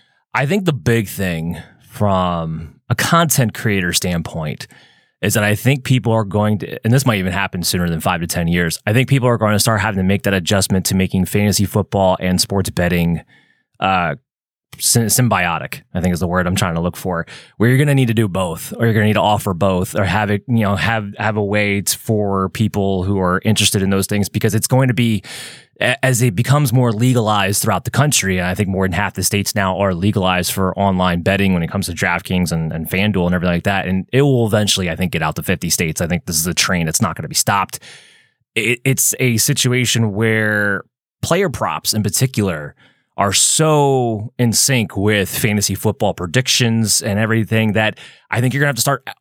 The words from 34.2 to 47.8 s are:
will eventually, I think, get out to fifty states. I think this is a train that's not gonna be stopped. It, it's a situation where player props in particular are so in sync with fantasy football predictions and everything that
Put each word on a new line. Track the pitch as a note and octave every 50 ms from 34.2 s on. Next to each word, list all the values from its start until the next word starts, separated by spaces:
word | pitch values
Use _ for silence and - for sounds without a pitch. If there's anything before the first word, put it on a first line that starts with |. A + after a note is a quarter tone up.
| C#3+
will | C#3+ C3 A#2+ A#2
eventually, | G#2+ G#2+ G#2+ G#2 G2 - F#2+ F#2 F2
I | D#2+
think, | - F#2 E2+
get | - D#2+
out | D#2 D#2 D#2
to | - D#2
fifty | - F2 - - E2+
states. | - - F2 D#2+ D#2 -
I | F2
think | D#2+ F2+ E2+ -
this | - E2 D#2
is | D#2+
a | F2+ D2+
train | - - - F#2+ F2 E2
that's | D#2+ D#2+ -
not | - E2 D#2
gonna | - D#2+
be | - -
stopped. | - - G#2+ G#2 G2+ F#2 - - - - - - - - - _ _ _ _ _ _ _ _ -
It, | A2 G#2+ A2+ B2 - -
it's | C3+ C3 - - - - -
a | C3 B2 A#2
situation | A2 - - C#3+ - - B2+ B2 B2+ B2 - - A#2 A2+ G#2+ F#2+
where | G#2 A2+ A2 A2 A2 G#2+ G#2+ G#2+ G#2 G#2 G2+ G2 F#2 - _ _ _ _ _ _ _
player | - - E3 F#3 G3+ E3+
props | A#2+ - A2 F2 D#2 D#2 - - -
in | G#2+
particular | G2+ G#2 - - C3 C3 - A2+ G#2 F#2+ E2 D#2 D2 D2 - _ _ _ _ _ _ _ _
are | - G2+ G2+
so | G2 - - - - - D#3 D#3 D3+ D3 C#3+ C#3 C3+ C3 B2 A#2 A2+ G#2 G#2+ B2 _ -
in | B2 A#2
sync | G#2 - - - C3+ A#2+ G#2+ - -
with | G2 G2 G#2+ G#2+ G#2 F#2 -
fantasy | - - - G#2+ G#2 G#2 F#2+ - G2
football | - - G#2+ G2+ - A2 G2 F2
predictions | - F2+ E2+ D2+ B2+ B2+ - - - B2 A2+ A2+ A2+ A2+ G2+ - -
and | - A2+ G2 G#2
everything | A2+ A2 A2+ A2+ G#2 - A2+ A2 A2 G#2+ F#2
that | A2+